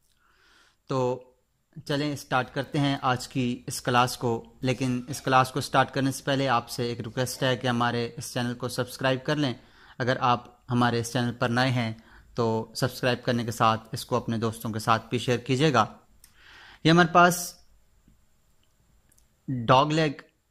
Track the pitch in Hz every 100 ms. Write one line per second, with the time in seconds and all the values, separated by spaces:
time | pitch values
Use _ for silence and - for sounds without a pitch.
0 | _ _ _ _ _ _ _ _ _ 135
1 | 123 127 - _ _ _ _ 156 - 143
2 | 151 143 - 131 123 147 127 156 143 135
3 | 135 123 - 135 123 120 - - - 123
4 | 123 - 123 113 - - 131 123 131 123
5 | 123 135 - 131 131 143 - 139 127 139
6 | 135 127 - 135 139 120 - - 120 117
7 | 110 131 123 - 135 120 131 120 120 120
8 | 117 - - 127 120 120 123 - 123 -
9 | 131 131 143 151 139 113 - - - -
10 | 120 131 127 117 - - - 120 120 117
11 | 113 127 120 117 123 120 131 127 113 110
12 | - - - - 117 113 110 - 127 -
13 | 127 120 - 120 117 - 113 113 - 127
14 | - 123 120 113 113 110 117 107 117 110
15 | - 123 - 120 - 131 160 123 104 -
16 | _ _ - _ - - - - 151 170
17 | 170 175 175 175 - - - _ _ _
18 | _ _ _ _ _ _ _ _ _ _
19 | _ _ _ _ - 127 113 131 151 156
20 | 156 135 - _ _